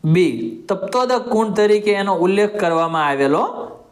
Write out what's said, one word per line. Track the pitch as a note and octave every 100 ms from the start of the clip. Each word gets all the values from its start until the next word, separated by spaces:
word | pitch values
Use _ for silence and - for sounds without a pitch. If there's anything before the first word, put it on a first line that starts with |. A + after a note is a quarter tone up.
બી, | D#3 E3 E3+ A#2 - - -
તપ્તોદક | F#3+ F#3+ B3 B3+ B3+ A#3+
કુંડ | G#3+ A3
તરીકે | F#3+ G#3 G#3 G#3
એનો | G3+ G3
ઉલ્લેખ | F3+ F3+ G3 G#3 G#3
કરવામાં | F3+ E3 E3 E3 D3
આવેલો | C#3 C#3 D#3 F4+ - - - -